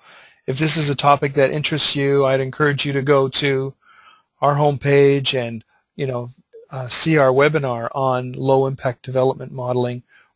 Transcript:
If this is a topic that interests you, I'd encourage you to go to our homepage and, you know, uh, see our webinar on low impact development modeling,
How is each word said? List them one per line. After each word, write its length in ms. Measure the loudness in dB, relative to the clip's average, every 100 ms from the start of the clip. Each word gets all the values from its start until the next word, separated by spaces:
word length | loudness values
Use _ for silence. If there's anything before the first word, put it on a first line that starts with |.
| -20 -20 -20 _ -8
If 140 | -2
this 180 | 0 0
is 120 | 0
a 60 | 0
topic 380 | 2 2 2
that 180 | 2 2
interests 440 | 0 -4 -2 -2 0
you, 300 | 0 2 2
I'd 140 | 0
encourage 460 | -2 -2 0 0 -2
you 80 |
to 80 | -2
go 260 | 2 2 2
to 440 | 0 -2 -2 -4 -10 _ _ _ _ _ _
our 160 | 0 2
homepage 800 | 0 0 2 4 6 4 0
and, 300 | -2 -4 -8 -14 _ _ -10
you 100 | -6
know, 240 | -6 -8 -14 _ -20 -16
uh, 180 | -12 -4
see 300 | -2 2 4
our 140 | 4
webinar 580 | 4 4 2 -2 -4 -6 -2
on 380 | 0 -2 -4
low 340 | -4 0 2 2
impact 340 | -2 -6 -8
development 500 | -6 -2 0 -2 -8
modeling, 520 | -10 -6 -2 -4 -6 -14 _ _